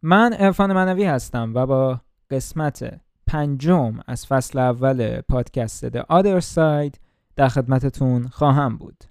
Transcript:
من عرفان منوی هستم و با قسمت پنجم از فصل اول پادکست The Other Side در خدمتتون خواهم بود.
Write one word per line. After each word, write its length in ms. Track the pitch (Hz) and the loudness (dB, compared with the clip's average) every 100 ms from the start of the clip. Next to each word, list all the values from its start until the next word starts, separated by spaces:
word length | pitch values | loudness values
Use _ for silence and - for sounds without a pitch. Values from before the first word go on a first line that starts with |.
من 300 | 156 190 233 | 4 4 4
عرفان 400 | 220 196 180 196 | 4 2 2 2
منوی 320 | 190 185 185 | 2 0 0
هستم 500 | 202 135 - 123 113 | 0 0 -4 -6 -4
و 120 | 113 131 | -2 0
با 340 | 131 131 127 _ _ _ | 2 0 -2 _ _ _
قسمت 720 | 135 - 156 151 - 120 156 _ _ - | -8 -6 -4 -4 -4 -12 -14 _ _ -4
پنجم 720 | 156 147 139 147 180 120 110 - | -2 -2 -2 2 2 2 -6 -10
از 200 | 120 - | -12 -2
فصل 320 | 135 127 135 | -2 0 0
اول 640 | 127 120 131 131 110 117 | 0 2 0 0 -2 -4
پادکست 680 | - 127 120 - 110 - 123 | -2 -2 -2 -4 -6 -6 -8
The 140 | 120 | -8
Other 420 | - 170 196 185 - | 0 2 4 0 -2
Side 420 | - 160 147 147 - - _ _ - | 0 0 0 -4 -8 -20 _ _ 0
در 120 | 135 | 0
خدمتتون 800 | 127 123 131 131 - 131 123 123 | 2 0 0 0 -2 0 0 -4
خواهم 480 | - 147 139 139 110 | 0 2 4 2 -6
بود. 280 | - - - | -12 -20 -20